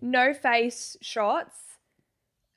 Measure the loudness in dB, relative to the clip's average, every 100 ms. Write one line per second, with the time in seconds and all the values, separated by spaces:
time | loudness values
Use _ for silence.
0 | -2 2 2 2 0 2 0 -4 -14 -16
1 | -10 -4 0 0 -4 -16 -20 -20 _ _
2 | _ _ _ _ _